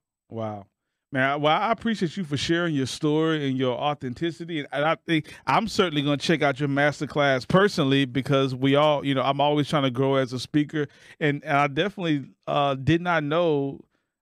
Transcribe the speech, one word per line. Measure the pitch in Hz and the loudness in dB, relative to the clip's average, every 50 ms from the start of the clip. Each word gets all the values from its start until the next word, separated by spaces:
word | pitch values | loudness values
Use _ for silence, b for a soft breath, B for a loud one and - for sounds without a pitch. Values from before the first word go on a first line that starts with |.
| _ _ _ _ _ _ | _ _ _ _ _ _
Wow. | 113 113 113 107 104 101 95 _ _ _ _ _ _ _ _ _ | -10 -8 -8 -8 -8 -10 -14 _ _ _ _ _ _ _ _ _
Man, | 143 131 131 135 | -2 0 0 0
I, | 143 | 0
well, | 151 143 151 156 | 0 2 2 2
I | 185 202 220 | 2 2 0
appreciate | 226 - - 233 220 - 196 156 - | -2 -2 -2 -4 -2 -2 -2 -4 -4
you | 196 180 | -6 -6
for | 143 147 | -4 -4
sharing | 123 - - 170 170 175 170 151 | -4 0 0 0 0 0 0 0
your | 135 131 | -2 -2
story | 120 - - 156 151 151 156 160 160 160 156 143 135 | -4 -4 -2 -2 0 2 2 2 0 0 0 -2 -2
and | 131 | -2
your | 131 131 127 120 - | 0 0 0 0 0
authenticity. | 135 147 147 - 135 127 123 - 165 170 156 - 170 165 175 151 | -2 -4 -4 -4 -8 -10 -8 -6 -6 -6 -6 -8 -12 -8 -8 -8
And, | 135 - | -8 -6
and | 135 143 147 | -4 0 0
I | 160 160 - _ | 0 0 -2 _
think | - 165 156 151 B B B B | -2 -2 -2 -2 B B B B
I'm | - 135 180 226 214 | 0 2 2 0 0
certainly | - - 190 175 147 147 | 0 0 0 2 0 0
gonna | 139 147 147 | 0 0 -2
check | 139 - - 165 135 | 0 2 0 2 2
out | 151 143 135 123 | 2 0 0 0
your | 147 139 | -2 0
masterclass | 139 139 143 147 139 - 151 127 - 151 143 139 135 127 113 | 2 2 2 2 0 -2 -8 -4 -2 0 2 2 2 0 0
personally | - - 185 202 202 - 180 147 135 139 139 139 | 2 4 4 4 4 2 0 2 2 2 2 2
because | 127 120 139 120 - 143 135 135 131 | 0 -2 -4 -2 0 2 2 2 0
we | 131 123 135 135 135 | -2 0 2 2 4
all, | 143 151 151 147 139 113 | 4 4 4 2 2 0
you | 139 139 | -2 -2
know, | 131 | 0
I'm | 123 135 139 139 | 0 0 0 2
always | 143 147 147 151 139 - | 2 2 2 2 0 0
trying | - 151 135 | 0 0 0
to | 135 | 0
grow | 123 131 135 135 135 | 0 0 0 2 2
as | 135 131 117 | 2 0 -2
a | 127 123 | -4 -8
speaker. | - - - 147 147 139 - 156 143 - b b b b b b | -8 -2 0 0 0 0 -2 -4 -4 -6 b b b b b b
And, | 165 147 143 143 - | -2 0 0 -2 -2
and | 156 147 | 0 2
I | 143 143 143 | 2 2 2
definitely, | 135 151 175 208 - 202 180 165 151 143 127 - - _ _ - | 0 -2 -2 -2 -4 -4 -2 -2 -2 -2 -4 -8 -18 _ _ -2
uh, | 147 147 143 139 139 | 0 0 2 0 0
did | 135 131 131 165 170 | 0 0 2 2 2
not | 175 180 170 160 | 2 0 -2 -2
know | 151 143 156 170 175 165 147 143 139 139 131 - - _ _ _ _ _ _ _ | 0 0 0 0 2 2 2 0 -2 -4 -6 -10 -18 _ _ _ _ _ _ _